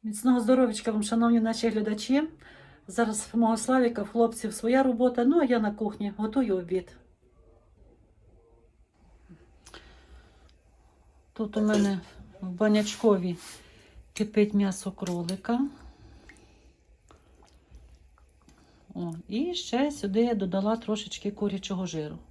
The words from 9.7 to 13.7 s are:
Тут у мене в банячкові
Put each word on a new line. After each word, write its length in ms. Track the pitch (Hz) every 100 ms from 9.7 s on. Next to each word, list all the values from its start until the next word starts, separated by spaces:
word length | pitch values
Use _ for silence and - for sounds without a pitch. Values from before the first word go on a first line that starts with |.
| - - - - - - _ - _ _ _ _ _ _ _ _
Тут 240 | - 214 214
у 40 |
мене 400 | 214 214 202 196 - - - -
в 100 | 185
банячкові 840 | 175 214 208 208 - 226 196 180 175 - - -